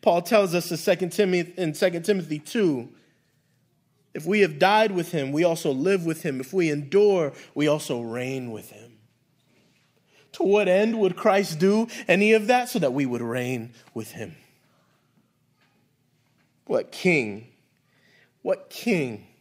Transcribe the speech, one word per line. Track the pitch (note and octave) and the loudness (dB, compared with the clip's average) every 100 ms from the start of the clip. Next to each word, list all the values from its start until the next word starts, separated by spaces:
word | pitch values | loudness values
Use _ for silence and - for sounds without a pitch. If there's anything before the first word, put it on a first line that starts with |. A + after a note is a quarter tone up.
Paul | - F3 | 4 2
tells | F3 A3 G3 | 2 2 2
us | F3 E3+ | -2 -4
in | E3+ | -4
Second | - F3+ F3+ | 0 0 -2
Timothy, | - G3 F3+ E3+ - | 0 2 2 -2 -4
in | E3+ | -4
Second | D3 F#3+ E3+ | 0 -2 0
Timothy | E3 G3+ D#3 D3+ | -2 -2 -2 -8
two, | - A#3+ F#3+ C3+ A#2+ - _ _ _ _ _ _ _ _ _ _ _ | -4 0 0 0 -6 -18 _ _ _ _ _ _ _ _ _ _ _
"If | D#3+ D#3 | -10 -2
we | G#3 | 2
have | F#3 D3 | 2 4
died | F3+ G#3+ A3 | 4 4 2
with | F#3 E3 | 0 -4
him, | E3 C3+ | -4 -2
we | D3 | 0
also | F3 A3 D#3+ | 0 0 -2
live | C3 E3 G3 | 0 0 0
with | E3 D#3+ | -2 -4
him. | E3 C3 | -4 -6
If | C3 | -4
we | F#3+ E3 | 0 0
endure, | D3 C#3 F#3+ G#3 F#3+ D3 - - | -2 0 2 4 2 -2 -6 -12
we | - D3+ | -2 0
also | D3+ - B2 | 0 -2 -6
reign | A#2 A#2 B2+ C3+ B2 | -6 -6 -6 -6 -8
with | G#2+ - | -12 -14
him." | - A#2 A2 _ _ _ _ _ _ _ _ _ _ _ _ _ | -20 -20 _ _ _ _ _ _ _ _ _ _ _ _ _ _
To | - | -4
what | F#3+ G3+ F#3+ | 2 2 4
end | F#3 A3 A3+ | 2 2 0
would | F#3+ F3 | 0 2
Christ | A3 G3 G3+ D#3 | 2 2 0 0
do | F#3+ G#3+ A3+ - - | 2 2 0 -8 0
any | F#3 G#3 | 4 6
of | A3 G#3 | 4 4
that? | B3 A#3+ | 0 2
So | A3 | -2
that | D3 | 0
we | B2+ | 0
would | C3+ A#2+ | -2 -2
reign | A#2 B2 B2 B2+ A#2 - - | -4 -4 -4 -6 -8 -18 -14
with | A#2+ A2 | -12 -12
him. | - A2+ D#3 _ _ _ _ _ _ _ _ _ _ _ _ _ _ _ _ _ _ _ _ _ _ - | -12 -14 -16 _ _ _ _ _ _ _ _ _ _ _ _ _ _ _ _ _ _ _ _ _ _ -2
What | A#2 - | -2 -2
king, | - F#3 D#3+ A2 G#2 A#2 _ _ _ _ _ _ _ _ _ | -2 2 2 0 -8 -16 _ _ _ _ _ _ _ _ _
what | - F#3+ - | -6 -6 -6
king | - A#3 F#3 C3 G#2 - _ | -8 -2 -2 -2 -8 -16 _